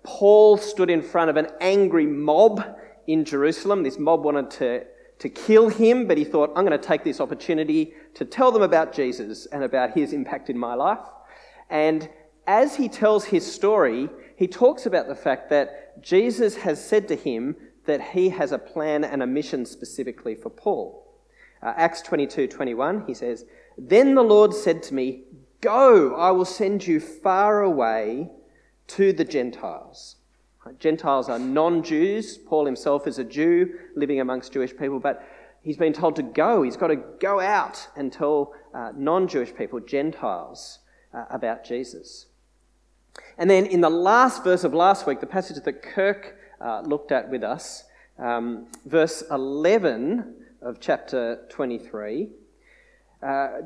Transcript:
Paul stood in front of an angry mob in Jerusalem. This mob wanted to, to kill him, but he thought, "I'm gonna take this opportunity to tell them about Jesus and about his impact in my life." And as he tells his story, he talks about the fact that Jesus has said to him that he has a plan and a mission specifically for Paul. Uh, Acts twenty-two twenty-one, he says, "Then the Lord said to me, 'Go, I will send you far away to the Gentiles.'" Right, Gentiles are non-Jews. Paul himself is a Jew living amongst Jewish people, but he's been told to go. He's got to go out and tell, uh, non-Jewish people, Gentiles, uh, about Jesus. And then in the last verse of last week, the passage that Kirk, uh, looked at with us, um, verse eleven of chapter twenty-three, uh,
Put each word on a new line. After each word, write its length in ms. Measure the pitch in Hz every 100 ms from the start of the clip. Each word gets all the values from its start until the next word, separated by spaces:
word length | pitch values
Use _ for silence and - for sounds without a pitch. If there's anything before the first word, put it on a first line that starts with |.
Paul 520 | - - 202 208 214 202
stood 340 | 208 - 180
in 120 | 170
front 280 | - 170 165
of 60 | 151
an 120 | 151 -
angry 460 | 185 202 190 165 151
mob 580 | 143 151 151 220 208 196 - - - -
in 180 | 160 147
Jerusalem. 580 | 143 147 160 196 202
This 160 | 143 131
mob 240 | 151 165
wanted 260 | 147 147 131
to, 340 | - 127 120 - - - _
to 80 | -
kill 400 | - - 214 226
him, 400 | 226 226 247 220
but 100 | 156
he 60 |
thought, 300 | 147 160 147 165
"I'm 80 |
gonna 140 | 190 147
take 260 | - 156
this 160 | 160 131
opportunity 760 | 135 - - 160 156 156 156 - -
to 100 | - 139
tell 260 | - 254
them 100 | 226
about 320 | 190 165 160
Jesus 520 | - 131 123 107 110 -
and 160 | 143
about 280 | 131 131 123
his 220 | 117 143
impact 360 | 147 127 135 -
in 80 | 120
my 160 | 120
life." 320 | 120 156 220 - - - - - - _
And 400 | 156 156 156 160 - _ _ -
as 300 | 208 277 277
he 100 | 240
tells 380 | - 214 214 208
his 200 | 180 -
story, 600 | - 196 214 143 117 147 - - _
he 100 | 180
talks 380 | - 247 311 226
about 220 | 180 120
the 80 | 139
fact 340 | 151 127 -
that 520 | 147 135 - - -
Jesus 540 | - 185 233 226 220 202
has 280 | 190 151
said 260 | - 214 202
to 60 | 156
him 420 | 151 117 127 - - _ -
that 160 | 143
he 280 | - 185 185
has 240 | 180 143
a 40 | 143
plan 460 | - 165 156 151
and 180 | 147 139
a 60 | 127
mission 380 | 135 147 139 117
specifically 720 | - - - 127 117 120 -
for 140 | 117
Paul. 560 | - 208 160 87 - - _ _ _ _ _
Uh, 120 | 117 139
Acts 260 | 165 170
twenty-two 460 | - 170 139 - 131
twenty-one, 580 | - 131 117 143 208 214
he 80 |
says, 300 | 131 120 117 - _ _ -
"Then 380 | 131 202 269 269
the 80 |
Lord 300 | 233 208 208
said 280 | - 185 160
to 100 | -
me, 300 | 135 127 131 - - _ _
'Go, 560 | 180 226 269 214 139 127
I 160 | 175
will 140 | 185 185
send 420 | - 196 202 175
you 140 | 156
far 600 | 156 - 196 185 208 208
away 720 | 202 151 117 110 107 123 170 - _ _ _ _ _
to 240 | - 196
the 140 | 160 165
Gentiles.'" 920 | 143 123 - 95 76 69 - - - _ _ _ _ -
Right, 120 | 131
Gentiles 520 | 160 156 147 139 127
are 100 | 120
non-Jews. 1000 | 127 139 160 170 165 156 185 208 214 -
Paul 280 | - 156 143
himself 420 | 127 156 143 143
is 100 | 123
a 60 |
Jew 560 | 117 131 160 175 180 - - -
living 240 | 143 139
amongst 320 | 127 131 -
Jewish 240 | 139 127 -
people, 240 | 143 135
but 260 | 139 131 - - - _
he's 160 | 160 143
been 160 | 160
told 240 | 151 180 190
to 40 |
go. 400 | 127 - 170 226
He's 120 | 131 -
got 120 | 175
to 100 | 147
go 420 | - - - 202
out 480 | 190 208 127 - - -
and 160 | 135
tell, 420 | - 147 147 143 - -
uh, 180 | 127 117
non-Jewish 640 | 139 139 175 185 147 120 -
people, 240 | 104 123
Gentiles, 1000 | - 139 151 156 117 90 76 - - - _ _ _
uh, 100 | 117 113
about 340 | 131 113 113
Jesus. 640 | - 120 123 - - - - _ _ _ _ _ _ _ _ - - -
And 120 | 175
then 160 | 190 196
in 140 | 185
the 100 | 170
last 540 | 165 185 233 254 -
verse 220 | 185 180 170
of 80 |
last 340 | 151 180 190 -
week, 140 | 135
the 40 | -
passage 380 | 190 185 147
that 180 | 143 -
Kirk, 540 | - - 196 202 - - - -
uh, 220 | 117 110
looked 320 | 151 147 -
at 160 | 131 113
with 120 | 127
us, 440 | 107 151 - - - _ _ -
um, 500 | 127 120 120 113 - - -
verse 380 | 160 156 - -
eleven 1040 | 139 135 139 160 220 175 113 135 240 - - - _
of 200 | 123 117
chapter 580 | - 147 - 131 117 117 -
twenty-three, 840 | - 131 117 - 107 104 123 214 - _ _ _ _ _ _ _ _
uh, 380 | 135 139 139 -